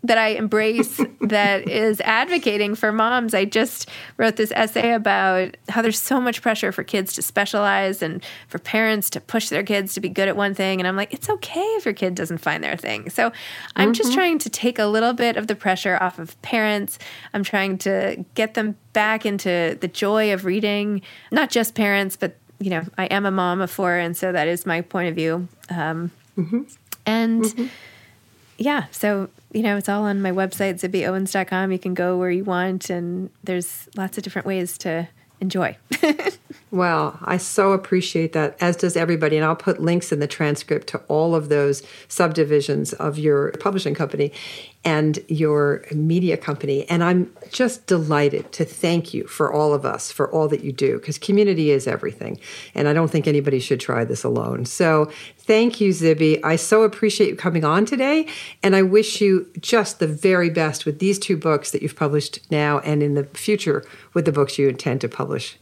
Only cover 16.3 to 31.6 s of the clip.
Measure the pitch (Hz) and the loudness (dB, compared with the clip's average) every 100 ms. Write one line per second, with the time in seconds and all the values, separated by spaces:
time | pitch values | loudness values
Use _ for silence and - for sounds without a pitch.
16.3 | - - 233 214 208 202 - - - - | -14 -4 0 0 0 -4 -10 -14 -18 -8
17.3 | 208 190 202 196 190 202 190 190 - 180 | -6 -2 0 0 -2 -2 0 -2 -4 -8
18.3 | - 220 220 214 208 _ 220 214 220 220 | -4 -2 -2 -4 -6 _ 0 2 0 -2
19.3 | 202 190 175 165 156 185 - 202 214 214 | -2 0 0 0 -2 -6 -2 0 2 2
20.3 | 190 185 190 208 208 208 202 - - - | 0 0 0 0 -2 -2 -4 -8 -20 -2
21.3 | 254 294 240 220 - 208 196 196 - 180 | 0 2 0 0 0 2 2 0 -4 -6
22.3 | - _ _ 196 170 170 - 185 196 202 | -6 _ _ -4 -4 -6 -6 -2 0 0
23.3 | 190 180 180 185 - 180 175 170 170 185 | 0 0 0 -2 -2 0 0 -2 -4 -2
24.3 | 180 151 175 190 170 170 190 175 160 160 | 0 0 -2 -2 -4 -2 -4 -2 -2 -2
25.3 | 165 180 _ - 175 156 160 170 - _ | -2 -6 _ -10 -4 -4 -4 -8 -10 _
26.3 | - 165 233 285 - _ - - 226 226 | -6 -2 -4 -6 -16 _ -8 -2 0 2
27.3 | 226 220 226 247 - - - - _ _ | 2 0 -2 -6 -8 -20 -20 -20 _ _
28.3 | _ _ - 240 294 143 - 208 202 190 | _ _ -4 -2 0 -4 -2 0 0 -4
29.3 | _ _ 220 226 202 196 202 214 196 196 | _ _ -2 0 0 0 0 0 0 0
30.3 | 185 190 - 196 180 185 190 170 190 190 | 0 -2 0 -2 -2 -2 -2 0 -2 -2
31.3 | 196 185 185 | -2 -2 -2